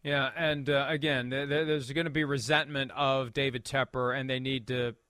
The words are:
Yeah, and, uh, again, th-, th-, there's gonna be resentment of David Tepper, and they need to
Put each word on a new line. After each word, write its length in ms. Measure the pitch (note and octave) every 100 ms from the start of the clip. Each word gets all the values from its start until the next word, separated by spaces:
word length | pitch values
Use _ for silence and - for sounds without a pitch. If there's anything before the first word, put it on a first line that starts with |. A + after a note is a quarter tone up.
Yeah, 280 | C#3+ C#3+ C3+ A2+
and, 320 | D#3+ D3 C3+
uh, 200 | C#3 C#3
again, 400 | D#3 D3+ C3+ B2
th-, 180 | C3+ C#3+
th-, 200 | D3 D#3+
there's 240 | D3+ B2
gonna 180 | C#3+ E3
be 140 | D3
resentment 640 | D3 C#3 A2+ D3+ D3 C#3+ C3 -
of 380 | C#3 C3+ B2
David 300 | C#3+ C#3 A#2+
Tepper, 560 | - C#3 B2+ B2+ B2 C3
and 80 | C3
they 120 | B2+
need 260 | C3 C3+ A2
to 260 | B2+ A#2+ A2+